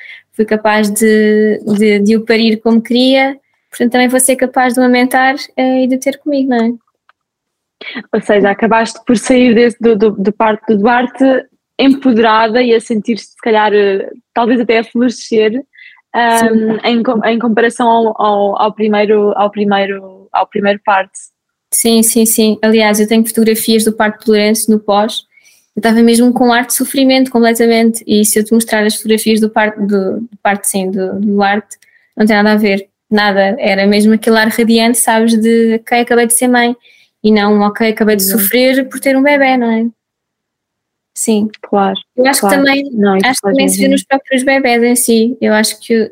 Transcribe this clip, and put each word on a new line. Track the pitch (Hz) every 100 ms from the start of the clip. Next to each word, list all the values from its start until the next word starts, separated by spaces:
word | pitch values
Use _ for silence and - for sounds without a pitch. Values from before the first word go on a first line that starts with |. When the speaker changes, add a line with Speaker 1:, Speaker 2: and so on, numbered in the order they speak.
| - - _
Speaker 1:
fui | -
capaz | 214 214 214 214 214
de, | 208 220 214 214 214 214 208 - 202
de, | 214 208
de | 202 220
o |
parir | 226 233 226 220
como | 226 226
queria, | 226 240 262 269 269 277 _ _ _
portanto | - 240
também | 247 247
vou | 254
ser | 254 262
capaz | 254 262 254
de | 247
o |
amamentar, | 254 247 254 262 262 285 - -
eh, | 262 262
e | 254
de | 262
o |
ter | 269 269
comigo, | 302 277 269
não | 240
é? | 226 233 _ _ _ _ _ _ _ _ _ - - 254 -
Speaker 2:
Ou | 214
seja, | - 208 202
acabaste | 202 220 226 220 - -
por | 226
sair | - 254 247
desse, | 220 240 -
do, | 226 214
do, | 220
do | 208 196
parto | - 226 208 -
do | 214
Duarte | 220 240 247 - 269 262 - _ _ -
empoderada | 269 269 262 220 226 220 226 233
e | 254
a | 226
sentir-se, | - 220 220 208 -
se | _
calhar, | 240 214 214
eh, | 208 202 196 - - _
talvez | - 233 247
até | 226 226
a |
florescer, | 226 233 247 214 - 220 214
Speaker 1:
Sim. | 247 294 _ - _ _
Speaker 2:
ahm, | - 233 226 226 220 220 214
em | 220 233
com-, | 220 220
em | 214 226
comparação | 233 214 233 233 233
ao, | 226 226 -
ao, | 208 202 202 -
ao | 214
primeiro, | 202 214 208 208 214 208 196
ao | 202
primeiro, | 208 202 196 196 196 190 190 196
ao | - 190
primeiro | 208 202 208
parto. | - 190 196 - - _ _ _ -
Speaker 1:
Sim, | - 233 226
sim, | 226 233 226
sim. | - 220 208
Aliás, | 220 220 214 208
eu | 214
tenho | 226 226
fotografias | - 226 220 - 226
do | 220
parto | 214 214 208
de | -
Lourenço | 214 208 220 -
no | 214
pós. | 208 202 220 - - _ _ _ _ -
Eu |
estava | 226 226
mesmo | 233 233 247
com | 240 240
ar | 233 254
de |
sofrimento | - 254 277 262 262 262
completamente. | 240 233 233 233 226 226 226 -
E | 214
se | 214 214
eu |
te | 214
mostrar | 226 226 214
as | 208 -
fotografias | 214 214 220 220
do | 220
parto, | 220 214 214 202
do, | 202 190 214
do | 233 -
parto, | 208 196
sim, | - 196 185
do, | 190 185 196
do | 208
Duarte, | 202 196 208 - - _ _ _ -
não | 214
tem |
nada | 208 214
a | 214
ver. | 214 196 - _ -
Nada. | 208 208 196 196 254
Era | - 190 196
mesmo | 208 208
aquele | 220 226 220
ar | 220
radiante, | 226 226 226 226 240
sabes, | - 226 226 226
de, | 226 233 226 226
ok, | - 240
acabei | 233 233 233
de |
ser | - 247
mãe. | 247 240 240 _ _ _ _
E | 214
não, | 214 208 208
ok, | 208 208 226
acabei | 220 214 208
de |
Speaker 2:
Uhum. | 190 226
Speaker 1:
sofrer | 196 247 254 262 262
por | 262
ter | 277 269
um |
bebé, | 277 285 269 262
não | 233
é? | 226 233 - _ _ _ _ _ _ _ _ _ _ _
Sim. | - - 214 214 -
Speaker 2:
Claro, | - 208 196 196 - -
Speaker 1:
Eu | 262
acho | 269
que | -
Speaker 2:
claro. | 285
Speaker 1:
também, | 277 277 285
Speaker 2:
Não, | 233 202 190
isso | 233
Speaker 1:
acho |
que | 262
Speaker 2:
faz | 202 269
Speaker 1:
também | 277
se | 190
vê |
Speaker 2:
sentido. | 269
Speaker 1:
nos | 277
próprios | - 269 - 262
bebés | 269 269 262 240
em | 240 247
si. | - 226 226 240
Eu | 220
acho | 214 220 -
que, | - 233 -